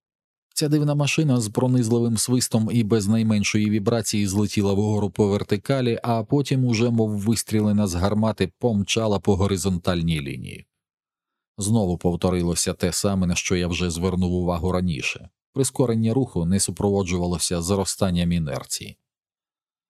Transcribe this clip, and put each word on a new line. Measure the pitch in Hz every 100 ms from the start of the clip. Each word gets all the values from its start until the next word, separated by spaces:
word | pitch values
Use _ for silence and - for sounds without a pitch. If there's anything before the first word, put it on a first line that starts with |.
| _ _ _ _ _
Ця | - 151
дивна | 151 147 147
машина | 143 - 156 123
з | 104
пронизливим | - 127 127 113 117 117 110
свистом | - 123 - 117 110
і | 117
без | 107 113 98
найменшої | 113 110 107 101 107 107
вібрації | 107 101 117 104 107 101
злетіла | 98 101 - 101
вгору | 98 107 104 104
по | - 104
вертикалі, | 98 - 104 - 139 123 113
а | 120 113
потім | 107 143 139 135 127
уже, | 110 120
мов | 117 110 104
вистрілена | 101 110 - 110 107 104 104
з |
гармати, | 87 98 104 110 104 92 -
помчала | 123 104 101 - 110 101
по | 95 92
горизонтальній | 98 98 98 87 90 90 82 80
лінії. | 67 65 50 - - _ _ _ _ _ _ _ _ -
Знову | 98 117 92 85
повторилося | 90 87 92 90 87 85 -
те | 90 90
саме, | - 104 98 87
на | 85
що | - 92
я | 87
вже | 85 90
звернув | 82 92 90 90
увагу | 90 87 85 90
раніше. | 90 92 69 - - - _ _
Прискорення | - 131 - 123 113 110
руху | 120 131 90 82
не | 98
супроводжувалося | - 92 101 98 90 90 87 87 - 87
зростанням | 85 101 95 - 98 87 87
інерції. | 87 76 64 - - 101 - _ _ _ _ _ _ _ _ _